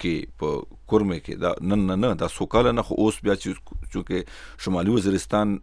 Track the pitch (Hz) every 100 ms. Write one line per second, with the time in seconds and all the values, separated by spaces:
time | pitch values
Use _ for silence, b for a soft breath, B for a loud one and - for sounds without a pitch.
0 | 90 76 - - 78 71 - - - 110
1 | 101 82 - - 85 - 90 104 92 92
2 | 120 85 90 - - 110 123 120 - -
3 | 107 - 101 101 - - - - - 92
4 | - 92 - B B B 98 90 95 117
5 | 98 95 - 104 104 101